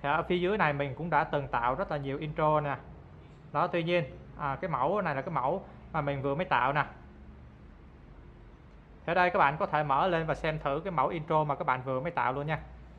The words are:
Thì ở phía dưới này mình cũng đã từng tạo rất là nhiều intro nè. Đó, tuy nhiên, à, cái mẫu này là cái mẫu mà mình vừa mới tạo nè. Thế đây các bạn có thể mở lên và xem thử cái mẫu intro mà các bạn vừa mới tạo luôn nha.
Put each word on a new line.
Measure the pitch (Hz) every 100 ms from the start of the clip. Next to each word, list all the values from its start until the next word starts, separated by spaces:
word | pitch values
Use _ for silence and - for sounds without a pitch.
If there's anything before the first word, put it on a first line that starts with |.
Thì | 143
ở | 156
phía | 165 180
dưới | 175 208
này | 160
mình | 143 143 127
cũng | 170
đã | 151
từng | 156 151 135
tạo | 127 120 135
rất | 196
là | 151
nhiều | 139 143
intro | 151 156 156 151
nè. | 147 131 - - - - - - -
Đó, | 147 175
tuy | 175
nhiên, | 165 175 170 - - -
à, | 143 135
cái | 185
mẫu | 135 135 208
này | 185 135
là |
cái | 139
mẫu | 156 127 190 - - -
mà | 160
mình | 143 139
vừa | 139 143
mới | 185
tạo | 127 123
nè. | 147 139 - - - - - - - - - - - - - - - - - - - - - -
Thế |
đây | 175 180
các | 185
bạn | 147 151
có | 196
thể | 151
mở | 151 135 185
lên | 170 160
và | 143
xem | 160 151
thử | 147 143
cái | 175
mẫu | 165 135
intro | 170 151 156
mà | 151 135
các | 135
bạn | 131 127
vừa | 131
mới | 147
tạo | - 120
luôn | 135 147
nha. | 156 - - -